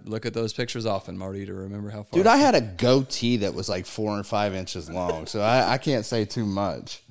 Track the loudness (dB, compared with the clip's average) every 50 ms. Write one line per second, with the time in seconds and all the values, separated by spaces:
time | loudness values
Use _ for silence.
0 | -8 -8 -6 -4 -4 -4 -2 -2 -2 -2 -2 -4 -4 -4 -4 -4 -2 -2 -2 -2
1 | -4 -6 -10 -8 -8 -6 -6 -8 -8 -8 -8 -8 -8 -8 -8 -8 -8 -10 -10 -12
2 | -6 0 2 4 6 8 8 8 6 6 6 4 2 0 -2 0 4 6 6 4
3 | 4 0 -2 0 2 2 2 2 2 0 -2 -2 -2 -2 -2 -4 -4 -6 -6 -4
4 | -2 -2 -2 -4 -4 -2 0 0 0 0 -2 -4 -6 -6 -8 -10 -8 -6 -4 -4
5 | -2 -2 -2 -4 -6 -6 -2 0 2 4 4 4 4 4 2 0 0 0 0 0
6 | 0 0 0 0 0 0 -2 -4 -2 -2 0 0 0 -2 -2 -6 -8 -12 -14 -16
7 | _ _